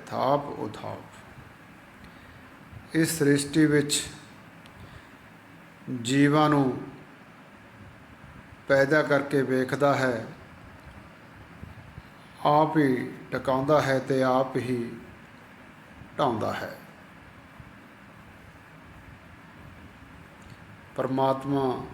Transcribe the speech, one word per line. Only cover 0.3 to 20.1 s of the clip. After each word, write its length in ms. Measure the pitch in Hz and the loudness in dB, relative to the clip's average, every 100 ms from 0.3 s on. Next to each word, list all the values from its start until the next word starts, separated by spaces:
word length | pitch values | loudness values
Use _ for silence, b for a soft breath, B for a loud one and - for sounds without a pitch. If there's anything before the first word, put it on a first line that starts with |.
| 147 143 - | 0 -2 -10
ਉਥਾਪ। 420 | 120 - 107 104 - - - - - - - - - - B B B B B B - - - | -10 -10 -12 -12 -16 -20 -20 -20 -20 -20 -20 -20 -20 -20 B B B B B B -20 -20 -4
ਇਸ 240 | 160 160 - | 0 0 2
ਸ੍ਰਿਸ਼ਟੀ 480 | 143 143 143 160 151 | 2 2 2 2 4
ਵਿੱਚ 380 | 147 143 - - - - - - - - B B B B B B - - - - - - 127 | 4 2 -2 -4 -14 -20 -20 -20 -20 -20 B B B B B B -20 -20 -20 -20 -20 -10 -8
ਜੀਵਾਂ 480 | 113 139 143 151 151 | -2 4 4 6 4
ਨੂੰ 280 | 143 131 117 - - - - - - - - - - - - - - - - - - - | 4 2 -2 -10 -16 -20 -20 -20 -20 -20 -20 -20 -20 -20 -20 -20 -20 -20 -20 -20 -12 0
ਪੈਦਾ 340 | 139 135 156 | 2 4 2
ਕਰਕੇ 380 | 147 143 139 143 | 2 0 2 -2
ਵੇਖਦਾ 520 | 127 131 127 135 143 127 | 0 0 -2 0 2 2
ਹੈ, 320 | 131 117 113 - - - - - - - - - - - - - - - - - - - - - 151 | 0 -2 -8 -16 -20 -20 -20 -20 -20 -20 -20 -20 -20 -20 -20 -20 -20 -20 -20 -20 -20 -20 -20 -4 2
ਆਪ 320 | 147 151 160 | 4 4 2
ਹੀ 340 | 139 123 127 - - | 2 0 -4 -10 -10
ਟਿਕਾਉਂਦਾ 500 | 131 - 131 139 151 | -6 -2 0 2 2
ਹੈ 180 | 131 135 | 4 0
ਤੇ 240 | 131 135 | 0 0
ਆਪ 340 | 131 127 135 135 | 2 2 0 -4
ਹੀ 340 | 123 123 117 - - - - - - - - - - - - - | -4 -4 -6 -10 -16 -20 -20 -20 -20 -20 -20 -20 -20 -20 -12 -4
ਢਾਉਂਦਾ 340 | 139 110 104 | -2 -2 -4
ਹੈ। 240 | 98 92 - - - - - - - - - - - - - - - - - - - - - - - - - - - - - - - - - - | -6 -10 -14 -20 -20 -20 -20 -20 -20 -20 -20 -20 -20 -20 -20 -20 -20 -20 -20 -20 -20 -20 -20 -20 -20 -20 -20 -20 -20 -20 -20 -20 -20 -20 -20 -20